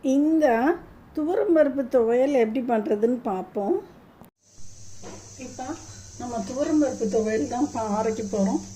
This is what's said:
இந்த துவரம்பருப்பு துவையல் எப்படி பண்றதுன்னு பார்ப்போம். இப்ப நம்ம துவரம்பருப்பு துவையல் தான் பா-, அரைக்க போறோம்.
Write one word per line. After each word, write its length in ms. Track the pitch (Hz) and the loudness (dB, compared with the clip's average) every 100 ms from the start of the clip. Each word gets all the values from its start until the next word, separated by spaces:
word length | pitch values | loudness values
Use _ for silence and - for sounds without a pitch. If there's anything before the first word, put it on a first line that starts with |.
இந்த 420 | 269 269 294 320 302 226 269 349 - - - - | 2 2 4 4 4 4 2 0 -6 -20 -12 -6
துவரம்பருப்பு 680 | 302 381 415 320 285 262 247 | -2 0 4 4 4 2 0
துவையல் 460 | 254 226 240 269 277 | 2 4 2 2 2
எப்படி 200 | 220 226 247 | 2 0 0
பண்றதுன்னு 500 | 226 202 208 226 247 233 | -2 0 0 2 0 -2
பார்ப்போம். 480 | 185 185 214 202 381 - - - - - _ _ - - - - - - - - - 254 | -6 -6 -6 -2 -2 -2 -20 -20 -20 -20 _ _ -14 -14 -12 -16 -14 -14 -16 -18 -16 -16
இப்ப 180 | 254 262 339 - - - - | -12 -10 -10 -14 -18 -18 -12
நம்ம 180 | 247 233 190 | -8 -6 -6
துவரம்பருப்பு 560 | 254 311 302 269 - 208 220 | -2 2 2 2 0 0 0
துவையல் 360 | 214 220 - | 2 0 -2
தான் 140 | 240 294 | -2 -2
பா-, 160 | 240 214 208 | -2 -2 0
அரைக்க 260 | 220 220 208 208 | 0 -2 -4 0
போறோம். 260 | 196 311 - | 0 0 -4